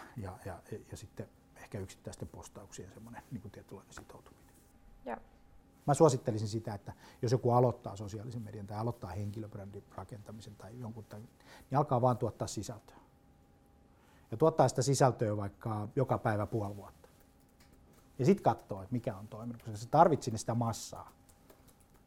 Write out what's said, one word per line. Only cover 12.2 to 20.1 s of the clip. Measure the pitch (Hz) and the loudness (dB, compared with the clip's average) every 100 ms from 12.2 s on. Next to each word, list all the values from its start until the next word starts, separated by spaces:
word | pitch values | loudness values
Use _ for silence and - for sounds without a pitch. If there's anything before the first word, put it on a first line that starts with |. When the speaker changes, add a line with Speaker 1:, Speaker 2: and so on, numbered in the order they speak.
| 113 - 110 | 0 -2 -6
Speaker 1:
sisältöä. | - 98 107 - - - _ _ _ - _ _ - - - _ - - | -6 -8 -12 -16 -20 -20 _ _ _ -20 _ _ -20 -20 -20 _ -20 -8
Ja | 113 | 4
tuottaa | 156 160 131 | 4 8 6
sitä | - | 6
sisältöä | 135 135 135 113 110 104 | 2 6 6 6 0 0
vaikka | 98 - 117 107 104 139 | -6 -8 -6 -4 -4 -2
joka | 127 117 | 0 0
päivä | 117 104 101 | 0 0 0
puoli | 113 101 101 | -2 -4 -8
vuotta. | 95 - - _ - _ _ _ - - - - - - | -16 -20 -20 _ -20 _ _ _ -20 -20 -20 -20 -16 0
Ja | |
sit | 131 202 | 4 6
katsoo, | 135 110 - 98 | 4 2 -4 -10
että | 95 | -4
mikä | 123 127 95 | -4 -4 -6
on | 107 | -12
toiminut, | 107 120 117 | -12 -10 -10
koska | 117 104 | -10 -10
sä | 117 | 2
tarvit | 147 175 | 8 8